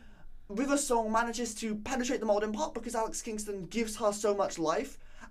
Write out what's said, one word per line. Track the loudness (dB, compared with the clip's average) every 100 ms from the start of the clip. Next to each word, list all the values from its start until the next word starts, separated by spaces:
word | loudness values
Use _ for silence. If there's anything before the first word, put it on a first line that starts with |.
| -18 -16 -14 -12 -6
River | -2 2 2
Song | 4 2 4
manages | 4 2 0 -4 -2
to | -4 -2
penetrate | -2 0 0 0
the | 4
mould | 4
in | 2
part | 0 -2
because | -4 -4
Alex | -2 -2 -4
Kingston | -4 -6 -4 -6 -4
gives | -2 -2 2
her | 2
so | 4 2
much | 4 2 2
life, | 2 2 0 -8 -14 -14 -2